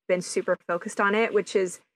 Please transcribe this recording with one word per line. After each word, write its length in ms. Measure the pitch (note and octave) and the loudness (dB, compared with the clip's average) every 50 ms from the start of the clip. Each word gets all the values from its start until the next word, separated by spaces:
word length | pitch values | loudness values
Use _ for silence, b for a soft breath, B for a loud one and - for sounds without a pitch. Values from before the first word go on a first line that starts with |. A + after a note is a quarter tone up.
| _ | _
been 140 | - F#3 F3+ | 0 0 0
super 360 | F3+ - - F#3 F3+ F#3+ F3+ - - | 0 -4 -4 -4 0 0 -2 -2 -2
focused 320 | - E3+ F3 - G#3+ - - | -4 -4 -4 -4 -6 -2 0
on 160 | G#3 G3+ G#3 | 0 2 2
it, 180 | A3 A3+ - - | 2 2 2 2
which 220 | G#3+ A3 - - | 0 0 2 0
is 240 | G3+ F#3+ F3+ - - _ _ _ | 0 0 0 -4 -12 _ _ _